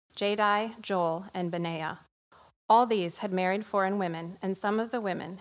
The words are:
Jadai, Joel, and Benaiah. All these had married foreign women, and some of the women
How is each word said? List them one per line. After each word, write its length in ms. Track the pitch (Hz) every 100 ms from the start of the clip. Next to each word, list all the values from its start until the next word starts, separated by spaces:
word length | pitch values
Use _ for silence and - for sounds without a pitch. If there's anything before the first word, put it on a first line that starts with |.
| _ -
Jadai, 640 | 202 208 208 208 220 226
Joel, 460 | - 196 170 165 196
and 200 | 185 180
Benaiah. 460 | 175 170 165 160 165 - _ _ - - _ _
All 180 | 220 240
these 320 | 220 175 -
had 160 | 208
married 320 | 185 185 196 214
foreign 320 | 202 190 202
women, 400 | 180 165 165 190
and 160 | 190 190
some 240 | 208 214
of 100 | 226
the 100 | 247
women 380 | 208 165 170 185